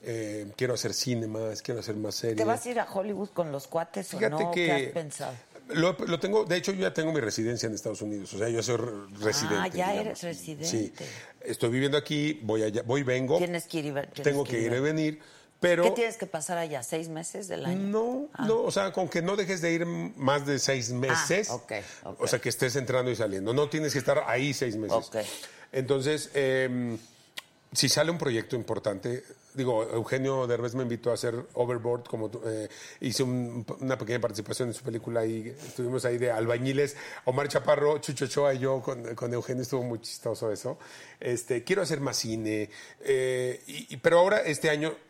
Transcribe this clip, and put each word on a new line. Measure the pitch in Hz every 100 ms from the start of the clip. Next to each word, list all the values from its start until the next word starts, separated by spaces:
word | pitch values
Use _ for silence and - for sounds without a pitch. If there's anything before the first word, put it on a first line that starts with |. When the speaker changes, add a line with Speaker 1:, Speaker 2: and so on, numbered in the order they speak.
Speaker 1:
Eh, | - 113 107 107 101 -
quiero | 127
hacer | 113 110
cine | 98 131 120 110
más, | 110 110 104
quiero | - 117
hacer | 113 107
más | 104 -
series. | 117 110
Speaker 2:
¿Te | 214
vas | 247 247
a |
ir | 233
a | -
Hollywood | 196 202 196 202
con | - 160
los | 180 -
cuates | 165 170 202 180
Speaker 1:
Fíjate | 180 214 151
Speaker 2:
o |
no? | 165
Speaker 1:
que | 175 170
Speaker 2:
¿Qué | - 127
has |
pensado? | 170 156 - 131 123 - - -
Speaker 1:
lo, | 151 175 180 -
lo | 165
tengo, | 196 214 160
de | 175
hecho, | 175
yo | 196
ya | 185
tengo | - 160
mi | 156
residencia | 107 107 113 120 113
en | 104
Estados | 113 98
Unidos. | 107 104 95
O | 98
sea, | 113
yo | 117
soy | 110 117
re-, | 120
Speaker 2:
Ah, | 104 98 101
Speaker 1:
residente, | 107 107 - - 185 170
Speaker 2:
ya | 180
Speaker 1:
digamos. | 202 214
Speaker 2:
eres | -
residente. | 175 156 160 147 165
Speaker 1:
Sí. | - - - 147 - - -
Estoy | - 113 120
viviendo | 127 139 143
aquí, | 143 151 147 151
voy | 107 110
allá, | 107 107
voy | 113 139
y |
vengo. | 131 127 131 165
Speaker 2:
Tienes | 175 170 -
que | 165
ir | 147
y |
ver, | 139 139
tienes | -
Speaker 1:
Tengo | 147 143 135
Speaker 2:
que |
Speaker 1:
que | 120
Speaker 2:
ir | 113
Speaker 1:
ir |
y | 120
Speaker 2:
ver. |
Speaker 1:
venir, | 147 156 156 151 - - - _
pero | 180 170
Speaker 2:
¿Qué | 180
tienes | 190 233 208
que | 190
pasar | 160 151 175
allá? | 165 143
¿Seis | - 160 165
meses | 156 170 - 196
del | 170 151
año? | 185
Speaker 1:
No, | 196 214 233 262 294
Speaker 2:
Ah. | - 214
Speaker 1:
no, | 226
o | 240
sea, | 196 196
con | 190 175
que | 175
no | 170 208
dejes | 185 190
de | 170
ir | 165 170
más | 170 170 - 135 143 139
de | 135
seis | - 135 113
Speaker 2:
Ah, | 123
Speaker 1:
meses. | 135 165 147 180 214
Speaker 2:
ok, | 120 - 107 104 - -
ok. | 92
Speaker 1:
O | 120
sea, | 123
que | 123
estés | - 131 131
entrando | 123 127 127
y | 110
saliendo. | 107 95 101
No | 127 147
tienes | 156 151
que | 135
estar | 147 143 135
ahí | 123 143
seis | 131 127 107
meses. | 104 113 -
Speaker 2:
Ok. | 110 104 - - - -
Speaker 1:
Entonces, | 135 123 139 135 151 -
em, | 147 135 131 131 123 120 113 - - - - - _ _
si | - 131
sale | 151 160
un | 170
proyecto | 143 117 107 123
importante, | - 110 - 98 123 123 - - -
digo, | 135 127 110
Eugenio | 113 117 107 131 135 135 123
Derbez | 117 120 123
me |
invitó | 123 117 -
a | 107
hacer | 120 117 - -
Overboard, | 123 123 117 120 120
como | 113 110
tú, | 117 113
eh, | 110 107 - - -
hice | 131 107
un, | 127 123 120 120 110 -
una | 131 127
pequeña | 104 120
participación | 117 107 104 - 123
en |
su | 110
película | 123 113 113 117 113
y | 113 113
estuvimos | - 139 - 120 127 123
ahí | 120
de | 123
albañiles. | 113 117 120 131 135 143 - - - -
Omar | 127 143
Chaparro, | 143 123 143 147 151
Chucho | - 135 139
Ochoa | - 143
y | 135
yo | 131 135
con, | 120 127 117
con | 117 120
Eugenio, | 120 - 127
estuvo | 123 135
muy | 123 117
chistoso | - - 117 107 113
eso. | 101 123 - - - - -
Este, | 123 120 - - -
quiero | 190
hacer | 160 151
más | 139 -
cine, | 117 110 110 107 104 - - -
eh, | - 131 127 127 127 127 -
y, | 147 - 135
y, |
pero | 170 170
ahora | 185 214
este | 165 143 156
año | 151 156 -